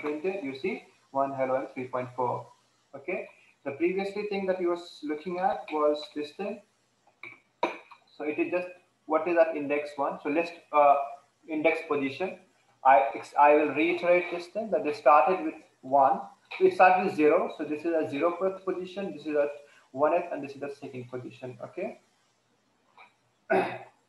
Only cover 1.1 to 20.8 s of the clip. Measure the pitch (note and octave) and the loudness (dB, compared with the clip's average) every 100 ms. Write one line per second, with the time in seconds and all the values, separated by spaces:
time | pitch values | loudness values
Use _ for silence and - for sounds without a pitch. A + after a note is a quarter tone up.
1.1 | C3+ C3+ C3+ C3 C3 D3+ - B2+ B2+ B2+ | -4 -2 -2 -2 -2 -4 -10 -8 -6 -8
2.1 | B2 B2 B2 - _ _ _ _ C#3 - | -4 -4 -4 -10 _ _ _ _ -16 -8
3.1 | F#3+ - _ _ _ C#3+ - F3 F#3+ G3 | -8 -10 _ _ _ -12 -4 -2 -2 -4
4.1 | G3+ G#3 G3 F#3+ F#3 F3 F3 - - D3 | -6 -6 -4 -2 -2 -2 -4 -8 -14 -8
5.1 | D3+ F#3 F3+ D#3+ D#3 - D3+ D3+ D3 - | -8 -6 -2 -2 -2 -6 0 0 0 -4
6.1 | D3 D3 - G3+ A3+ - _ _ _ _ | -10 -10 -8 -8 -8 -14 _ _ _ _
7.1 | _ - - _ _ - - - - _ | _ -20 -20 _ _ -6 -6 -16 -20 _
8.1 | _ D3+ D3+ E3 F3+ F3+ - _ _ - | _ -6 -2 -2 -2 -4 -12 _ _ -2
9.1 | D#3 E3 E3+ D#3+ D3+ C#3 D3 D3 - D3 | -2 2 4 4 2 -2 -2 -2 -4 -4
10.1 | F#3 D3+ D3+ E3 - _ D3+ C#3+ C#3 C#3 | -2 -2 -2 -2 -6 _ 4 6 6 2
11.1 | - _ _ - D#3 D#3 D#3+ - C#3+ C3+ | -8 _ _ -8 0 0 0 -2 -2 -2
12.1 | B2+ F#3 - - _ _ _ - - - | -4 -6 -8 -18 _ _ _ 6 6 6
13.1 | - - - D3 D3+ D3+ D3 E3 F3 F3 | -2 -6 4 6 8 4 0 0 0 2
14.1 | F3 F3 F3 - G3+ - E3 C#3+ D3 D#3+ | 2 2 -8 -8 -8 -4 -2 -2 2 6
15.1 | D3+ E3+ F#3 D#3 - - _ C3 C#3 C3+ | 6 6 2 -2 -8 -18 _ -2 2 4
16.1 | G3 - - _ - F#3 F3+ F#3 F#3 F#3+ | 2 -4 -18 _ 2 2 6 6 6 0
17.1 | C#3+ D3+ E3+ A#3 - D3+ D3+ E3+ D#3+ B2+ | 2 4 4 0 -6 -6 -4 -2 -2 -2
18.1 | C#3 E3+ E3+ F#3+ F#3+ - E3+ F#3 G3+ F#3 | -2 -2 0 -4 -4 -6 -6 -8 -8 -10
19.1 | D3 D3+ D3 C#3+ - - _ _ C3 D3+ | -10 -4 0 0 -4 -16 _ _ -2 2
20.1 | E3+ F3 C#3+ C#3 C3 C#3+ C#3 | 2 -2 -8 -10 -10 -12 -12